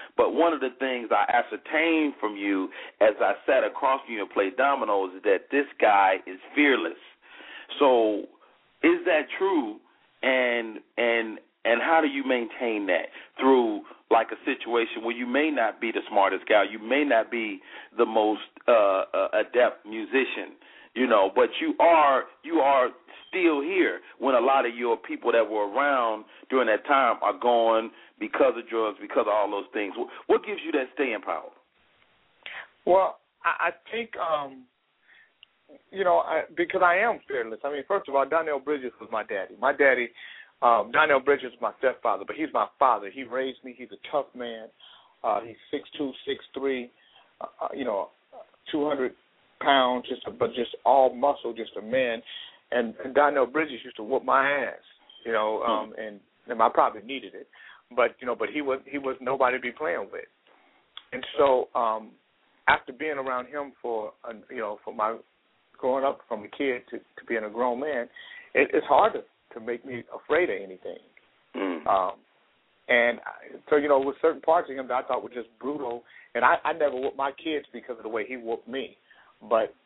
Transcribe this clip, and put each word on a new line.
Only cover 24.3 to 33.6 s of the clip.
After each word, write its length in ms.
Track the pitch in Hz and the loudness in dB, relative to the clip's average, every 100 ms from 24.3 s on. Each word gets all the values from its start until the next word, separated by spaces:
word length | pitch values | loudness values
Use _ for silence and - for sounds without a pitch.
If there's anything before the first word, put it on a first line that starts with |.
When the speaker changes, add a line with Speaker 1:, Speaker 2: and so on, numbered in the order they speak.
Speaker 1:
a 60 | 127 | 2
lot 240 | 127 135 | 4 4
of 100 | 120 | 2
your 220 | 117 120 110 | -2 -2 -2
people 340 | - 151 120 | -4 -6 2
that 160 | 117 107 | 2 2
were 220 | 107 104 | 0 -2
around 540 | 113 143 135 117 107 104 - - | 0 0 2 0 -4 -8 -20 -2
during 180 | 131 113 | 0 2
that 200 | 104 - | 2 4
time 300 | 139 123 104 | 4 4 2
are 180 | 101 98 | 0 0
gone 520 | 120 120 113 113 110 - - - | 2 4 4 2 0 -10 -20 -12
because 360 | 104 - 135 117 | -4 2 2 0
of 100 | 113 | -4
drugs, 260 | 113 110 95 | -2 -2 -4
because 240 | 101 135 107 | -4 -2 0
of 20 | |
all 220 | 107 101 | 0 0
those 160 | 101 98 | -4 -6
things. 180 | 110 101 - | -6 -6 -6
Wh-, 320 | - - - | -10 -6 0
what 160 | 427 427 | 0 0
gives 140 | 381 | -8
you 80 | 302 | -4
that 140 | - - | -2 -2
staying 260 | - 135 107 | -4 -4 -4
power? 280 | 95 82 - - _ _ _ _ _ _ _ _ - - - _ - | -6 -8 -8 -18 _ _ _ _ _ _ _ _ -18 -16 -18 _ 4
Speaker 2:
Well, 320 | 185 180 - _ _ | 4 4 -2 _ _
I, 240 | 170 - | -4 -2